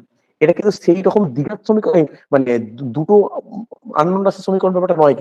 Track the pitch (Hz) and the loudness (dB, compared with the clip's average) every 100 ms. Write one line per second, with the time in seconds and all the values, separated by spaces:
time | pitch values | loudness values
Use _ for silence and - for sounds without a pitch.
0 | - _ _ - 156 170 196 190 - 175 | -16 _ _ -2 0 2 0 -2 0 0
1 | 190 208 190 123 143 208 - 214 - 175 | 2 0 0 -4 -6 -6 -2 -2 2 0
2 | 151 - - 139 127 120 110 117 135 120 | 0 -4 -2 -2 0 -2 -4 -10 -8 -6
3 | 156 208 196 - - 202 233 - 233 - | 2 2 2 -4 -14 -14 -16 -18 -8 -2
4 | 165 190 196 190 - 190 190 180 180 165 | 0 0 -2 -4 -2 -2 0 0 0 2
5 | 151 123 | 2 2